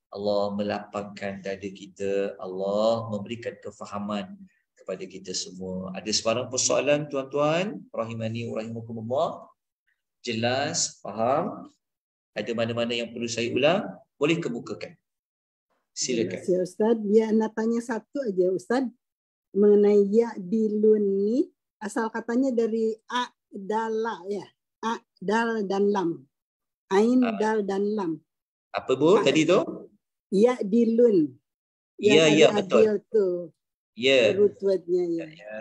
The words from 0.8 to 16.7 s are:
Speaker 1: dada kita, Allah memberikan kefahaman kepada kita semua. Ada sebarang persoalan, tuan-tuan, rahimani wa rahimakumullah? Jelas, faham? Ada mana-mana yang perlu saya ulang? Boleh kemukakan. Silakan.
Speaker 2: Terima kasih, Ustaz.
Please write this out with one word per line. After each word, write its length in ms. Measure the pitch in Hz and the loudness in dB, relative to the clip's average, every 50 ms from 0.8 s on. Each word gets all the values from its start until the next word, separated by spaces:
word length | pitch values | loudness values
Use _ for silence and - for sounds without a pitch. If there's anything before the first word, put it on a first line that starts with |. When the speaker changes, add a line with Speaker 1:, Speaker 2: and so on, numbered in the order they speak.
| - - - 104 101 101 98 - 101 98 98 98 | -6 -8 -8 -8 -8 -10 -10 -10 -8 -8 -8 -8
Speaker 1:
dada 260 | 92 98 98 95 101 | -8 -10 -8 -8 -8
kita, 720 | 98 95 95 98 95 - - 98 98 98 98 98 101 - | -12 -12 -12 -18 -16 -12 -6 -4 -2 -2 -2 -2 -4 -6
Allah 720 | - - 92 92 95 95 98 101 104 107 113 113 110 110 110 | -10 -12 -10 -8 -6 -4 -2 0 2 2 2 2 0 -2 -6
memberikan 480 | 104 101 101 104 117 113 - 101 95 | -6 -8 -8 -8 -10 -10 -10 -10 -10
kefahaman 800 | - - 104 - - 101 - 101 101 101 104 104 101 95 95 101 98 98 - _ _ _ _ _ | -12 -14 -16 -16 -16 -14 -12 -10 -8 -6 -6 -6 -6 -8 -10 -14 -18 -20 -20 _ _ _ _ _
kepada 280 | _ - - 95 95 95 | _ -10 -10 -10 -10 -10
kita 280 | 92 95 95 95 92 | -14 -16 -16 -12 -10
semua. 580 | 92 - - - 90 92 92 92 92 92 92 92 92 | -8 -8 -10 -10 -12 -12 -10 -10 -8 -8 -8 -10 -10
Ada 180 | - - 107 | -10 -6 -4
sebarang 340 | 104 - - 117 113 123 127 | -4 -2 0 0 -2 -2 -4
persoalan, 640 | 117 127 123 - - 123 123 127 143 147 147 151 - | -4 -4 -2 0 0 0 0 2 2 0 0 -2 -4
tuan-tuan, 720 | 143 135 135 131 139 143 147 151 160 175 196 220 - - - - | -6 -8 -6 -4 -2 0 0 0 0 0 -2 -4 -8 -12 -14 -12
rahimani 540 | - 113 113 113 117 113 110 110 113 117 117 | -8 -8 -8 -6 -6 -6 -6 -6 -6 -6 -8
wa 160 | 117 - 113 | -6 -8 -8
rahimakumullah? 680 | 110 117 113 113 113 117 113 113 107 113 127 147 170 190 - - - - _ _ _ _ _ _ _ _ _ _ _ _ _ _ | -8 -8 -10 -12 -10 -10 -10 -10 -6 -4 -2 -2 -2 -2 -4 -8 -16 -20 _ _ _ _ _ _ _ _ _ _ _ _ _ _
Jelas, 800 | - 120 110 110 117 120 127 135 143 156 170 - - - - _ | -8 -6 -4 -2 -2 -2 0 -2 -2 -4 -2 -4 -4 -6 -6 _
faham? 680 | - 110 101 110 113 123 139 160 190 - - - - - _ _ _ _ _ _ _ _ _ _ _ _ | -14 -10 -4 -2 0 0 2 0 0 -4 -8 -12 -16 -18 _ _ _ _ _ _ _ _ _ _ _ _
Ada 200 | - 107 104 117 | -10 -8 -6 -4
mana-mana 400 | 113 117 117 113 117 117 117 120 | -2 -2 -2 -2 -2 -2 -2 -2
yang 160 | 120 117 117 110 | -2 -4 -6 -6
perlu 180 | 113 113 120 | -8 -8 -6
saya 220 | 117 - 117 117 - | -6 -4 -4 -4 -2
ulang? 320 | - 123 135 156 180 214 - - - - _ _ _ | 0 2 2 2 2 2 -2 -6 -12 -18 _ _ _
Boleh 220 | - 139 151 165 165 | -2 0 0 0 0
kemukakan. 540 | 160 127 117 117 - - 104 - - - - _ _ _ _ _ _ _ _ _ _ _ _ _ _ _ _ _ _ _ | -2 -6 -8 -8 -10 -10 -12 -12 -12 -16 -18 _ _ _ _ _ _ _ _ _ _ _ _ _ _ _ _ _ _ _
Silakan. 460 | - - - - 120 113 - 185 185 - | -10 -8 -4 -2 -2 -2 -2 -2 -4 -6
Speaker 2:
Terima 20 | |
kasih, 160 | - - 175 185 | -2 -2 0 0
Ustaz. 340 | 180 175 | 0 -4